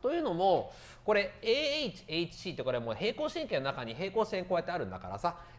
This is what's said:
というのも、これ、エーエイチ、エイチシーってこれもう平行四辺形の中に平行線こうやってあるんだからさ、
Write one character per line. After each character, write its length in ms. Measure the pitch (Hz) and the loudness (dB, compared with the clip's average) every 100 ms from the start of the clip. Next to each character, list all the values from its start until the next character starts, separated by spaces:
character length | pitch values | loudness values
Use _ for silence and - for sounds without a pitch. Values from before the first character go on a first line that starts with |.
と 100 | 254 | -2
い 60 | 339 | 0
う 40 | |
の 100 | 285 | 0
も、 400 | 170 190 160 - - - - - | 4 6 6 4 -8 -18 -6 2
こ 80 | |
れ、 180 | 208 190 - | 4 4 -2
エ 40 | 226 | 2
ー 40 | |
エ 340 | 262 302 302 254 | 2 2 0 -2
イ 80 | |
チ、 100 | - - | -6 -4
エ 140 | 160 | -2
イ 80 | 170 | -2
チ 80 | - | -4
シ 120 | 185 | -8
ー 20 | |
っ 20 | 147 | -4
て 80 | |
こ 80 | 127 | 0
れ 80 | 123 | 0
も 140 | 117 | 0
う 20 | 110 | -2
平 180 | 208 | -2
行 160 | 226 302 | 0 -4
四 120 | 339 | -4
辺 60 | 294 | -2
形 120 | 156 | 0
の 60 | 135 | 0
中 180 | 131 | -2
に 100 | 117 | -6
平 160 | 117 190 | -4 -2
行 160 | 220 214 | 0 0
線 200 | 190 180 | 0 0
こ 100 | 175 | 0
う 20 | |
や 60 | |
っ 20 | 175 | 0
て 60 | |
あ 60 | 180 | -2
る 100 | 104 | -4
ん 20 | |
だ 80 | 92 | -6
か 120 | 92 | -8
ら 100 | 101 | -2
さ、 180 | 175 - - | -2 -2 -10